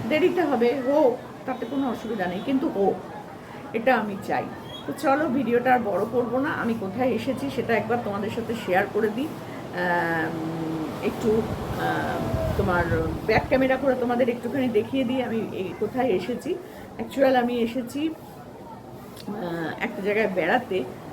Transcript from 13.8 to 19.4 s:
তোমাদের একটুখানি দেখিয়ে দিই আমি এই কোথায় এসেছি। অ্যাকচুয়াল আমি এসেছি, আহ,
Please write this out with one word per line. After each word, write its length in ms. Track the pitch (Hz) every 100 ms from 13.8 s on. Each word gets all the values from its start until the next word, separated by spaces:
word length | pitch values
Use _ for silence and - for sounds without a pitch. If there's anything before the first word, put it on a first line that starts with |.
| 269 247
তোমাদের 300 | 240 240 247
একটুখানি 380 | 233 233 269 254
দেখিয়ে 360 | 208 226 269
দিই 200 | 254 262
আমি 160 | 240 226 196
এই 220 | - 185 165
কোথায় 280 | 208 254 254
এসেছি। 480 | 190 - 240 - 370 - - - -
অ্যাকচুয়াল 400 | 233 - 269 247
আমি 200 | 240 240
এসেছি, 500 | 226 262 233 277 311
আহ, 1200 | 320 - - - - - - - - - - - 208